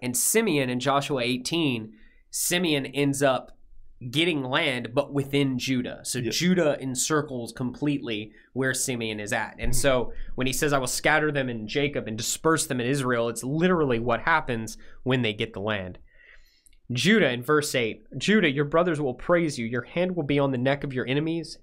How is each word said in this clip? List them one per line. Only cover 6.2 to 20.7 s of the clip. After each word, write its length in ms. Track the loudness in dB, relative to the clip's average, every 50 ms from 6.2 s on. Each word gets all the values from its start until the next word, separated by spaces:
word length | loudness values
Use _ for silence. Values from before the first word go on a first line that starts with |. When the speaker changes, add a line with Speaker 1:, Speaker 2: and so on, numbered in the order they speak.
| -4 -2
Speaker 1:
Judah 480 | -2 0 2 4 4 4 4 2 2 0
encircles 720 | -4 -4 -4 -2 0 0 0 0 0 -2 -6 -8 -8 -10
completely 800 | -6 -6 -4 -4 -4 -2 0 0 0 -2 -2 -4 -6 -6 -6 -10 -14 -20 -20 _ _
where 180 | 0 0 0 0
Simeon 440 | 0 -2 -2 -2 -2 -2 -4 -4 -4
is 140 | -4 -2 -2
at. 220 | -2 -2 -4 -6 -2
And 140 | 2 4
Speaker 2:
Mm-hmm. 80 | 4 4
Speaker 1:
so 320 | 6 4 4 4 2 -2 -4 -6 -8 -6 -4
when 100 | -2 -2
he 80 | -2 0
says, 180 | 0 0 2
"I 60 | 2 0
will 80 | 0
scatter 460 | -2 -4 0 2 2 2 4 2 2
them 180 | 0 0 -2 -2
in 180 | -4 -6 -8 -4
Jacob 400 | -2 0 0 0 -2 -4 -6 -4
and 80 | -6
disperse 520 | -6 -4 -6 -6 0 2 2 2 2 2 -2
them 120 | -2 -2
in 60 | 0
Israel," 420 | 0 0 0 0 0 0 0 0 -2
it's 160 | -2 -4 -4
literally 540 | -4 0 2 2 4 4 4 4 2 2 2
what 220 | 2 0 0 2
happens 560 | 2 2 2 2 2 -2 -4 -4 -4 -6 -10 -12 -16 -18 -18 -6
when 220 | 0 0 2 2 2
they 100 | 0 0
get 200 | 0 -4 -4 -4
the 80 | -4
land. 360 | -2 -2 -2 -2 -4 -8 -12 -14 -18 -20 _ -20 -20 -20 -20 -20 -20 _ _ _ _ -20 -20 _ _ -6
Judah 400 | -4 0 2 4 4 6 4 2
in 100 | 2 -2
verse 320 | 0 2 2 2 2 2 0
eight, 300 | 0 0 0 -2 -6 -12 -12 -10 -4
"Judah, 320 | 0 4 4 4 4 4
your 140 | 2 2 0
brothers 360 | 2 2 2 2 2 0 0
will 120 | -2 -2 -4
praise 420 | -4 0 2 4 4 4 0 -2 -4
you. 80 | -4
Your 160 | -4 -4 -4 -6
hand 320 | -4 -2 -2 0 0 0
will 80 | -2 -2
be 140 | 0 2 2
on 120 | 2 2
the 60 | 0 0
neck 240 | 2 0